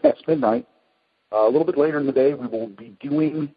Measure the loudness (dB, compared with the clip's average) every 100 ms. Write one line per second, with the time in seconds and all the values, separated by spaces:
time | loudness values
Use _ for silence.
0 | 2 2 -2 0 0 0 -4 _ _ _
1 | _ _ _ 0 2 2 0 0 0 0
2 | 0 2 2 0 -6 -8 -10 -14 -20 -16
3 | -6 -2 -2 -2 -8